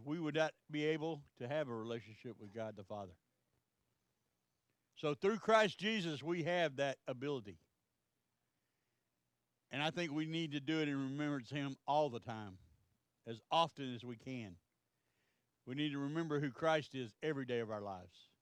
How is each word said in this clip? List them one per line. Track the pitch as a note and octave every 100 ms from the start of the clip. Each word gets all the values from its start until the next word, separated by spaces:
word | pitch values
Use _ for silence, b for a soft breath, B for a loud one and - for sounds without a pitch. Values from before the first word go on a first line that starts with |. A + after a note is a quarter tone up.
we | B2 E3
would | D#3 D3+
not | D#3 - -
be | D3+
able | D3+ D#3 D#3 D#3 C#3+ -
to | A#2+
have | D3+ C#3+
a |
relationship | A#2 A2 A#2 A2 G#2+ B2 G2
with | G2+
God | A2 A2 G#2
the |
Father. | F#2+ G#2 F#2+ E2 _ _ _ _ _ _ _ _ _ _ _ _ _ _ _ _ _
So | - D3+
through | D3 G3 G#3+
Christ | - A3 G#3+ -
Jesus, | G3 A3 E3+ D3
we | C#3+ F3
have | D#3 F3 D#3+ C3
that | C#3 B2+ -
ability. | B2 C#3 C#3+ G2+ E2+ _ _ _ _ _ _ _ _ _ _ _ _ _ _ _ _ _ _ _ _ _
And | B2+
I | D3+
think | D#3+ E3+
we | C#3+ D#3+
need | E3 E3
to | C#3+
do | C#3 D#3+
it | D3+
in |
remembrance | C#3 C3+ C#3 D3 C#3+ A2+
of | D3
him | C#3 C3+ -
all | D3 D3
the | A#2
time, | F#2 A2 G#2 F#2 - _ _ _ _ _ -
as | A2+ -
often | D#3+ E3 - C3+ A#2+
as |
we | B2
can. | A#2 C3+ C3 G#2+ F2 _ _ _ _ _ _ _ _ _ _ -
We |
need | C3+ D3+
to | C#3+
remember | C#3 D#3+ E3 D3
who | C#3+
Christ | A#2 D#3+ D#3 C#3
is | C3 A#2+ -
every | D#3 C#3+ B2+
day | A#2+
of | A2+
our | G#2+
lives. | G2+ F#2 F2+ - - _